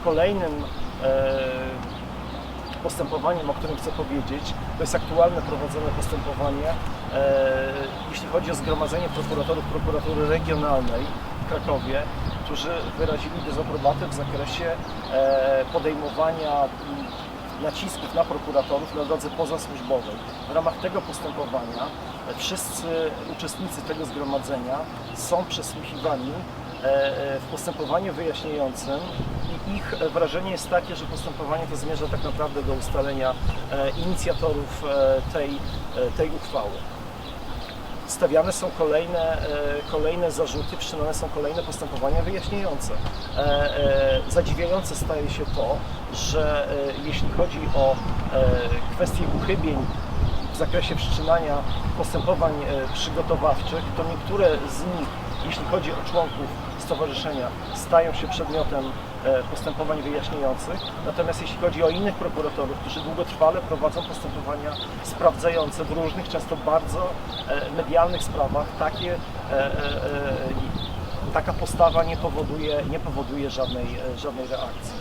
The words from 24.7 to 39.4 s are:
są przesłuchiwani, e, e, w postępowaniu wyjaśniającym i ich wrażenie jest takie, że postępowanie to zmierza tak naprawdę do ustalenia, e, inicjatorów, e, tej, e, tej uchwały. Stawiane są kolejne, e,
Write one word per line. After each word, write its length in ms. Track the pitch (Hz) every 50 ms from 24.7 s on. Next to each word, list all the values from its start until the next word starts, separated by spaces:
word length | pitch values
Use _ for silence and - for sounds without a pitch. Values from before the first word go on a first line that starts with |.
| 131 143 156 - - - - - -
są 300 | - - - 170 175 185
przesłuchiwani, 880 | - - 160 151 - - 160 147 120 - 131 - 160 147 131 127 135 151 175 185 - - - - - - - -
e, 520 | 135 135 139 139 139 135 135 139 139 135
e, 40 | 135
w 40 | 131
postępowaniu 720 | - 165 151 - 175 - - 156 135 151 175 196 196 151
wyjaśniającym 840 | 139 170 160 147 - - 156 151 147 139 131 127 - - 135 139 147 175 185 - - - - - - - - 170 160 -
i 80 | - 196
ich 200 | 202 - - 208 196 165 156 131
wrażenie 380 | 170 170 147 147 175 185 190
jest 180 | 185 165 - -
takie, 260 | 190 175 - - 175
że 100 | 147 -
postępowanie 640 | 147 165 147 - 170 156 - 156 139 156 165 165
to 80 | 156 156
zmierza 320 | 135 139 151 160 143 151
tak 160 | 147 160 151 -
naprawdę 400 | 156 135 147 151 147 139 143 135
do 100 | - 135
ustalenia, 600 | - - - - 139 135 139 135 135 131 131 127 - - - - - - -
e, 180 | - 139 139 139
inicjatorów, 920 | - - 170 180 185 - - 175 165 - 170 160 151 143 143 - - - 156
e, 380 | 147 139 139 135 135 135 131 131 - -
tej, 160 | 160 143 139
e, 640 | 143 143 - - - - - - - 135 127 123 113
tej 120 | - 160 151
uchwały. 420 | - 151 - - - 135 107 101 - - - - - - - - - - - - - - - - - - - - - - - - - - -
Stawiane 440 | - - - 180 160 143 160 160 190
są 200 | 180 - 185 180 -
kolejne, 560 | - 160 151 151 156 170 170 180 170 165 160 160
e, 140 | 156